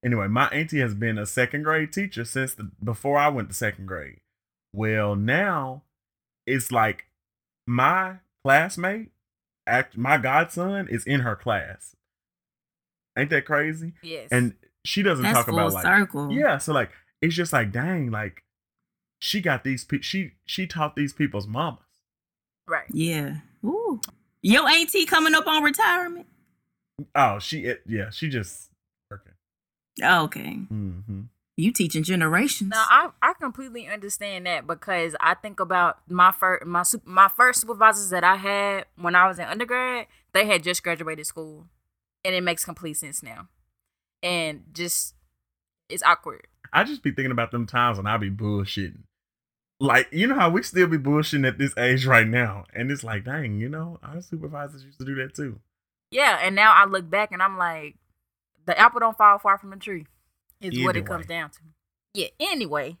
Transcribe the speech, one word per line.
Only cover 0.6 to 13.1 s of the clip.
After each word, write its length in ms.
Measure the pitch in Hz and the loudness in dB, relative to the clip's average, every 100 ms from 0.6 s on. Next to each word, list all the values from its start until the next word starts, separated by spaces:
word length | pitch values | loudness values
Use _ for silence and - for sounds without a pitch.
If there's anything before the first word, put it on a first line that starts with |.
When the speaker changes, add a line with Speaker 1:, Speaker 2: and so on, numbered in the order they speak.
| 156 151 | -2 -2
Speaker 1:
has 160 | 123 101 | -2 -2
been 240 | 117 110 | -2 -2
a 80 | 107 | -4
second 340 | - 123 147 | -2 0 0
grade 320 | 156 156 156 | 0 0 -2
teacher 320 | 190 196 113 117 | -4 -6 -6 -6
since 300 | 131 131 - | -4 -6 -6
the, 160 | 104 - | -14 -8
before 360 | 107 113 139 143 | -6 -4 0 2
I 100 | 147 | 2
went 200 | 139 101 | 0 -6
to 60 | 95 | -4
second 300 | 110 98 95 | -4 -4 -10
grade. 360 | 90 71 - _ _ _ _ _ | -10 -12 -18 _ _ _ _ _
Well, 420 | 98 110 110 104 101 | -4 0 2 2 0
now 680 | 107 147 202 165 131 131 _ _ _ _ _ _ - | 0 0 0 -2 -4 -10 _ _ _ _ _ _ -4
it's 240 | 131 123 | -4 0
like 340 | 123 110 95 - _ _ _ _ _ - | 0 0 -2 -14 _ _ _ _ _ -4
my 480 | 120 135 185 190 185 _ _ | 2 4 2 -2 -8 _ _
classmate, 680 | 135 139 170 175 180 214 220 _ _ _ _ _ - | 4 4 4 -4 -6 -6 -10 _ _ _ _ _ -2
act-, 300 | 123 131 - | 0 0 -4
my 200 | 123 147 | 0 2
godson 680 | 127 143 170 - 180 196 190 | 2 2 0 -4 -4 -4 -6
is 180 | 117 - | -6 -2
in 140 | 139 | 0
her 160 | 120 104 | 0 -4
class. 600 | - 101 82 95 - _ _ _ _ _ _ _ _ _ _ _ _ | -2 -4 -4 -14 -20 _ _ _ _ _ _ _ _ _ _ _ _